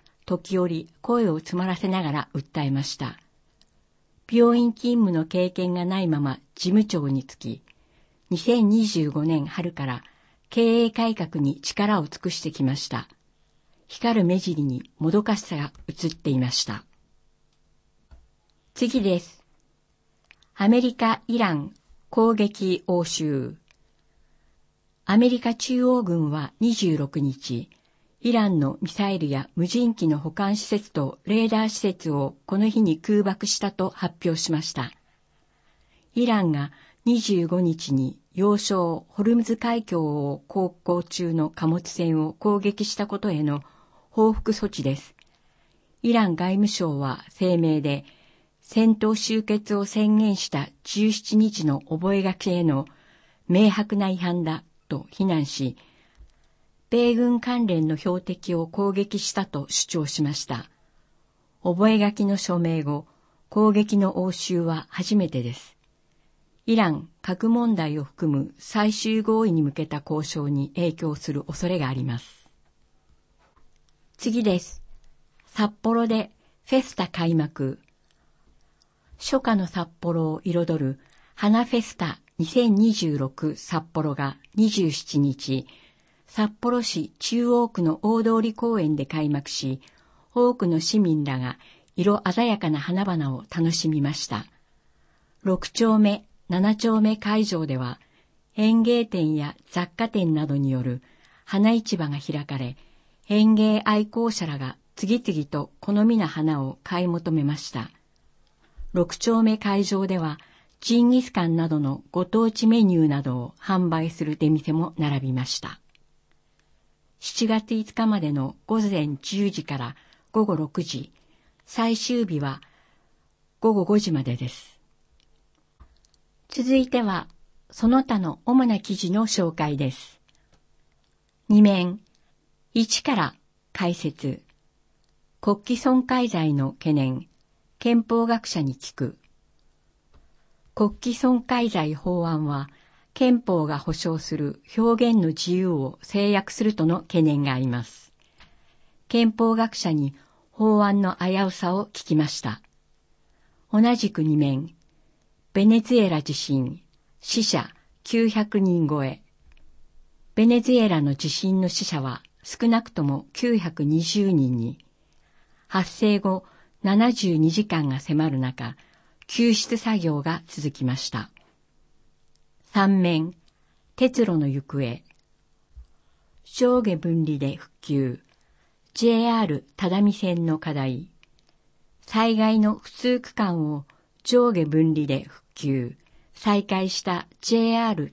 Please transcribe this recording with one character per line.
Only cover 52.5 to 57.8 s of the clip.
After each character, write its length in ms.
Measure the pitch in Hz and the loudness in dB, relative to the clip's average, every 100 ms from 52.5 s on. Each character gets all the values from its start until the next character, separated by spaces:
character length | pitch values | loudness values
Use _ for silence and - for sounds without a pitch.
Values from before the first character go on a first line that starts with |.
へ 100 | 175 | 0
の 240 | 165 139 - _ _ _ _ _ - | 2 0 -4 _ _ _ _ _ 0
明 200 | 180 214 | 4 4
白 280 | 214 208 202 | 4 -2 -2
な 120 | 190 | -2
違 60 | 185 | -2
反 280 | 180 175 | -2 -2
だ 180 | 160 160 - _ - | -2 -6 -10 _ -10
と 200 | 143 - | -10 -8
非 140 | - | -2
難 200 | 190 160 | 0 0
し、 320 | 139 - 127 - _ _ _ _ - _ _ _ _ _ - | -2 -4 -6 -6 _ _ _ _ -20 _ _ _ _ _ -2
米 220 | 233 240 | 2 2
軍 260 | 233 247 240 | 4 2 2
関 260 | 247 247 220 | 0 0 0
連 220 | 170 | 2